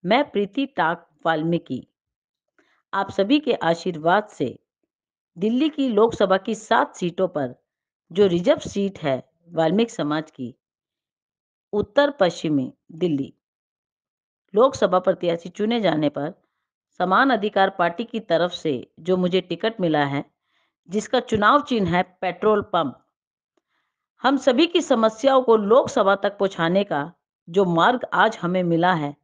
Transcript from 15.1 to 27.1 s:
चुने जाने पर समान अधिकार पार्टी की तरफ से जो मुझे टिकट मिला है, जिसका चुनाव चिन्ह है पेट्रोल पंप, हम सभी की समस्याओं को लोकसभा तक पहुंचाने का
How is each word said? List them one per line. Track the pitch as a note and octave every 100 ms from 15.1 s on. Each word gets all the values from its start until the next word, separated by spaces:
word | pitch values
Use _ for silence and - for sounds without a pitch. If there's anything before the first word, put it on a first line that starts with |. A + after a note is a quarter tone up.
| E3+ F3 E3+ F3+
चुने | - G#3 A#3+
जाने | G3 D#3 D3+
पर | C#3+ C#3+ - _ _ _ _ _ _
समान | F3+ F#3+ C4+
अधिकार | A#3 G#3 G3 F#3+
पार्टी | - F3 F3
की | A3+ A3+
तरफ | - E3 F3
से | - D#3+ B2+ - _
जो | - F#3
मुझे | F3+ F#3
टिकट | F3 E3+ E3 -
मिला | F3 D3+ C#3+
है, | C#3 - _ _ _ _ _ _
जिसका | G3 G#3 B3+
चुनाव | B3 A3 G#3 C#4
चिन्ह | C#4 A#3+ F3+ F3
है | F3+ _
पेट्रोल | F#3 F3 G#3+ G#3
पंप, | G3 F3 D3 A#2 _ _ _ _ _ _ _ _ _ _ _ _
हम | B3 C#4
सभी | C#4 A#3+ E4+
की | F4
समस्याओं | E4+ B3 A3 A3 C4+ C4+
को | B3+ A3+
लोकसभा | G3+ A#3+ - - G3 G3
तक | G3+ G3+
पहुंचाने | G3 - E3 F#3
का | G3+ D3+ D3+